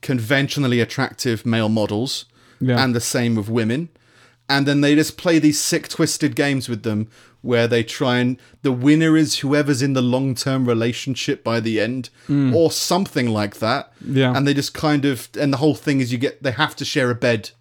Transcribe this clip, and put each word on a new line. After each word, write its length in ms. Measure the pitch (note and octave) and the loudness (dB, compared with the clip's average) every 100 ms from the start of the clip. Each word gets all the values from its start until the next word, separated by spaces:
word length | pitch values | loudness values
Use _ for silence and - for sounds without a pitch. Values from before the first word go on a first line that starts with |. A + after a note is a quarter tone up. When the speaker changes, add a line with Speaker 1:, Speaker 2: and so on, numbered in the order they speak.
Speaker 1:
conventionally 760 | - B2+ A2 C#3 C#3 - C3+ A#2+ | -2 -4 0 0 0 -2 0 0
attractive 640 | A2+ - C3+ - B2+ A2 B2 | 0 -2 -6 -4 -4 -2 0
male 240 | A2+ G#2+ | 0 2
models, 560 | A2 G#2 G#2+ C3+ - - _ _ _ | 0 0 -2 -4 -6 -12 _ _ _
Speaker 2:
Yeah. 220 | B2+ B2+ | 0 2
Speaker 1:
and 120 | C3 A#2+ | 2 0
the 60 | |
same 340 | - C3+ A#2+ A2+ | -2 -2 0 0
with 140 | G#2 | 0
women. 400 | A#2 A2 B2+ E3+ _ _ _ - _ _ | -2 0 -2 -6 _ _ _ -20 _ _
And 180 | C#3 C#3 | 0 2
then 160 | C#3+ | 2
they 140 | C#3+ D3 | 4 4
just 220 | D3+ - | 2 -2
play 220 | F3+ E3 | 0 4
these 200 | D3+ D3 | 4 2
sick, 280 | - E3+ - | -2 -2 -4
twisted 460 | - D#3 - D3+ A#2 | -2 -2 0 -2 0
games 320 | C#3+ C3+ B2 | 0 -2 -4
with 140 | A#2 | -6
them 240 | A2 G#2+ A2 - - _ | -4 -4 -4 -10 -20 _
where 260 | B2+ A#2+ A#2 | -2 0 2
they 160 | A#2 | 0
try 340 | A#2 - C3+ B2 | -2 -2 0 2
and, 200 | B2 B2+ - _ | 0 -2 -10 _
the 80 | C#3 | -2
winner 440 | B2 C3 D#3 D#3+ D#3 | 2 4 4 4 4
is 240 | G2 - | 2 -2
whoever's 420 | C3+ D3 C#3+ C3+ | 0 0 2 0
in 120 | C#3 | 0
the 80 | C3 | 0
long-term 640 | B2 B2+ C3+ A#2+ - C3+ B2 | 0 0 -2 -2 -2 -2 0
relationship 760 | A2+ A#2 A#2 - B2+ - C#3 | 0 0 -4 -6 -6 -4 -4
by 160 | - A#2 | -2 -2
the 200 | A2+ G#2+ | 0 0
end, 300 | G#2+ C3 B2 _ - | -2 -4 -10 _ -2
Speaker 2:
Mm. 260 | C#3+ C3+ C#3 | 0 2 4
Speaker 1:
or 160 | D#3+ | 2
something 580 | - - F3+ G3 D3+ A#2+ | 0 0 0 0 0 0
like 280 | G#2+ G#2 - | 0 -2 -2
that. 320 | A2 C3+ - _ - | -2 -2 -6 _ -2
Speaker 2:
Yeah. 300 | C3+ B2+ B2+ | 2 2 2
Speaker 1:
And 120 | C#3 | 2
they 60 | |
just 200 | C#3+ C#3+ | 0 -2
kind 320 | - D#3+ D3 C#3+ | -2 0 2 2
of, 240 | A#2+ - G2 | -2 -8 -4
and 140 | C#3+ | -2
the 40 | C3+ | 2
whole 180 | D3+ C#3 | 0 0
thing 260 | - C3+ | 0 0
is 100 | B2 | 0
you 60 | B2 | -2
get, 240 | C3+ - | -4 -4
they 80 | C3+ | -6
have 240 | A#2 D3+ - | -2 -4 -4
to 80 | C3+ | -4
share 240 | D3+ B2+ | 0 0
a 40 | A#2 | 0
bed. 360 | B2+ A#2 - _ | 0 0 -4 _